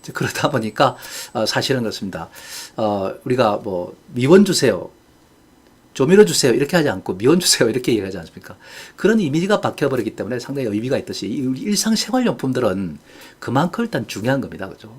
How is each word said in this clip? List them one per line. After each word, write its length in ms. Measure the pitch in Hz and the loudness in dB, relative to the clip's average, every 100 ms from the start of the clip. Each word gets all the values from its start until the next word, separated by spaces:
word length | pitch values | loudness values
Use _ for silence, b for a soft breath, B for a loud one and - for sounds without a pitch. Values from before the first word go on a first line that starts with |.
이제 100 | - | -12
그러다 380 | - - - 151 | -4 -4 -2 -2
보니까, 460 | 127 110 - 131 - B B B | -2 -4 2 2 2 B B B
어, 140 | - 110 | -4 -2
사실은 340 | 135 113 131 | 0 0 -2
그렇습니다. 460 | 113 95 98 85 82 B B B B - | -2 -6 -8 -8 -12 B B B B -4
어, 360 | 110 101 95 - | -2 0 -2 -6
우리가 340 | - 127 113 104 | -2 0 0 -2
뭐 380 | 107 90 87 - - | -4 -6 -6 -12 -12
"미원 360 | 127 131 185 | -4 6 6
주세요", 460 | 202 165 127 92 80 _ _ _ _ _ _ _ _ _ _ | 6 4 2 0 -6 _ _ _ _ _ _ _ _ _ _
"조미료 300 | - 139 190 | -2 6 8
주세요" 280 | 214 151 139 | 8 6 4
이렇게 240 | 113 143 180 | 4 2 2
하지 120 | 147 | 2
않고 300 | 95 - 90 | 0 -4 0
"미원 220 | 117 175 | 4 4
주세요" 280 | - - 120 | 4 2 2
이렇게 240 | 107 - | 2 0
얘기하지 260 | 113 98 95 | 0 0 -8
않습니까? 380 | 82 - - - B B B - | -12 -18 -20 -20 B B B -2
그런 240 | 190 220 | 2 2
이미지가 400 | 170 151 190 208 | 2 0 2 0
박혀버리기 560 | 117 - 143 117 107 - | 0 0 0 0 -2 -6
때문에 220 | 98 127 | -6 -6
상당히 300 | - 139 123 | -6 -4 -2
의미가 300 | 104 120 127 | -2 0 -2
있듯이 280 | - 101 98 | -4 -8 -4
이 180 | 147 | -4
우리 160 | 127 131 | -2 -4
일상생활용품들은 1400 | 208 208 226 220 - 254 233 - 139 131 117 95 92 73 B B B B | -2 -2 0 0 0 0 0 0 -2 0 0 -2 -4 -8 B B B B
그만큼 460 | - 123 175 - | -2 0 0 -2
일단 220 | 233 151 107 | -4 -4 -6
중요한 340 | - 110 135 | -4 -2 0
겁니다, 280 | 113 - 95 | -2 -8 -12
그죠? 260 | 82 110 | -12 -20